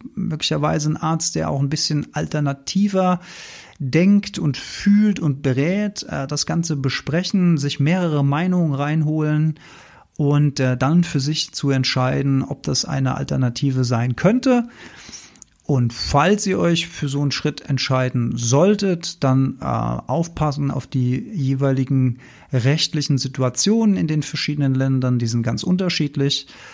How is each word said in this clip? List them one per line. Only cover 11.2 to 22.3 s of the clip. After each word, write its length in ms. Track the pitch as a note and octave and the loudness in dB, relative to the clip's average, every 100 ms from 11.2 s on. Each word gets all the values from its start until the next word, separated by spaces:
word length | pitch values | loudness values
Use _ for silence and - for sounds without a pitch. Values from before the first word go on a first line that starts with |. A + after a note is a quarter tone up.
sich 320 | C3+ D#3 - | -2 -4 -6
zu 180 | - C#3 | -4 0
entscheiden, 720 | C3 B2+ C3 B2+ C#3 C#3 C3+ | 0 0 0 0 0 2 0
ob 200 | C3 C3+ | 0 -6
das 220 | - C3+ | -4 -4
eine 320 | - C#3 C3 C3 | -2 -2 -2 -2
Alternative 680 | C3+ C#3 B2+ A#2+ C#3 C3 | -2 0 0 0 0 0
sein 300 | A#2+ A#2 B2 | 2 0 0
könnte. 540 | A#2+ E3+ B3 C4 B3 A#3+ - - - - - - - - _ | 2 2 4 4 2 0 -10 -20 -20 -20 -20 -20 -20 -20 _
Und 280 | - C3+ A#2 | -2 0 0
falls 540 | - - C#3+ E3 G#3 G3 | -2 0 2 4 2 2
ihr 120 | F#3 | 0
euch 280 | E3+ E3+ - | 2 0 -2
für 220 | - C#3+ | -6 -4
so 140 | C#3+ | -2
einen 100 | C#3+ | -2
Schritt 280 | - D3+ - | -2 -4 -6
entscheiden 760 | - C3+ - B2+ B2+ B2+ A#2+ A#2 | -4 -2 0 0 0 0 -2 -2
solltet, 880 | A#2 C3+ F#3+ G#3 G3 E3+ - - | 2 4 4 4 2 -2 -4 -2
dann, 340 | C#3 C3 C3+ - | 2 4 2 -2
äh, 40 | |
aufpassen 1080 | C3 A2+ A#2 A#2+ - C#3 E3 - D#3 C#3+ C#3 | -4 -2 -2 -4 -4 -4 -2 -2 -2 0 -2
auf 160 | C#3 - | -4 -4
die 320 | C3+ B2 B2+ A#3 | -2 0 0 -4
jeweiligen 880 | G#3 C3+ C3+ C#3 C3+ C3 C3+ B2+ B2 - | -4 -2 0 2 0 2 2 2 -2 -10